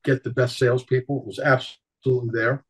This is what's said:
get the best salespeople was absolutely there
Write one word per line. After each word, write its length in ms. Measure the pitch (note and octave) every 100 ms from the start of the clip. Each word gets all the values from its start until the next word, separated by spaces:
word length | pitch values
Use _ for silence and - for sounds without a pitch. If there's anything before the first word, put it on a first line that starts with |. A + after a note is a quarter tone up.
get 200 | - C3
the 60 | B2
best 260 | B2 B2 -
salespeople 680 | A#2+ B2+ - B2+ - C#3 G2+
was 120 | G2
absolutely 920 | D3 B2+ - - _ _ C3+ B2+ A#2
there 320 | A2+ A2+ C#3